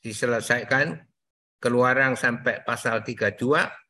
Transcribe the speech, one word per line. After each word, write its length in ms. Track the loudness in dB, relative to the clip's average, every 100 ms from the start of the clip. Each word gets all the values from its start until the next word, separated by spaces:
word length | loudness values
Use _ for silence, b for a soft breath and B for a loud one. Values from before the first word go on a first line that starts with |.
diselesaikan, 1080 | -10 -4 0 0 0 -4 0 0 0 -4 _ _ _ _ _ _
Keluaran 560 | 0 4 4 4 2 2
sampai 480 | -2 0 -4 -4
pasal 400 | -4 -4 -2 -2
tiga 320 | -4 -2 -2 0
dua 320 | 2 2 0 -6 _